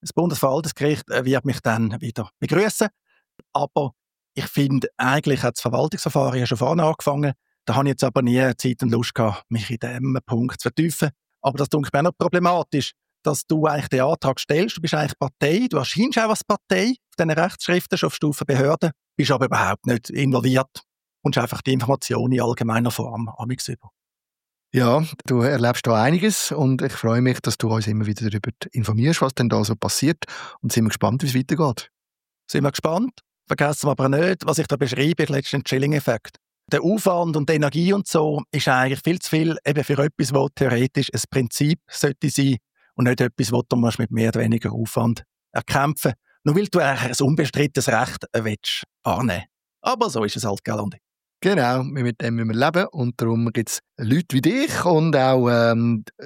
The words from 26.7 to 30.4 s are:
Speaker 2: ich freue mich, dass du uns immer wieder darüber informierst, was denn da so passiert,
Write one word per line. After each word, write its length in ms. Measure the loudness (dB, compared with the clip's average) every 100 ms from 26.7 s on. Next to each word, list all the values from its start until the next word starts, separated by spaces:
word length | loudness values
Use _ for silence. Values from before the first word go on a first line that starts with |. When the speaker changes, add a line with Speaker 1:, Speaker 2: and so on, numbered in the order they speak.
| 0
Speaker 2:
ich 100 | -2
freue 280 | -2 0 2
mich, 200 | 2 0
dass 180 | -2 -2
du 100 | 0
uns 180 | 0 0
immer 200 | -2 -2
wieder 220 | -2 -2
darüber 220 | -4 -6 -10 -8
informierst, 480 | -4 -2 2 2 2
was 140 | 0
denn 160 | 0 2
da 120 | 2
so 140 | 0 -2
passiert, 480 | -2 0 0 0 -6 -14